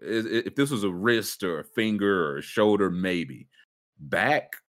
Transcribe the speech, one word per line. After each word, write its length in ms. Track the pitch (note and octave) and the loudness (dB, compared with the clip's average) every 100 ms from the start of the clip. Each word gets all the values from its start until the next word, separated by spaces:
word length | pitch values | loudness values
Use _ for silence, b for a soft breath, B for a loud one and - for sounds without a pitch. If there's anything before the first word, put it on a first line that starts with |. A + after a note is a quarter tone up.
i-, 40 | D2 | -6
i-, 360 | A2+ A2+ A2 G2+ | -4 -2 -2 -2
if 80 | |
this 160 | - C#3 | 0 0
was 120 | B2+ | 0
a 80 | G2 | -2
wrist 520 | F2 A2 A#2 F#2+ - | 0 2 2 0 -4
or 180 | F#2 D#2+ | -4 -4
a 40 | |
finger 680 | C#2+ - A2 G#2 G2+ G2 D#2 | -4 -2 0 2 2 2 0
or 80 | C#2+ | -4
a 40 | |
shoulder, 480 | - - G#2+ G2+ F#2+ | -4 2 4 4 2
maybe. 580 | F2+ F#2 F2+ D#2 C2+ - b _ _ _ - | 0 -2 -2 -4 -10 -20 b _ _ _ -20
Back 560 | D2 E2 A2 D3+ - - _ | -6 0 2 0 -2 -12 _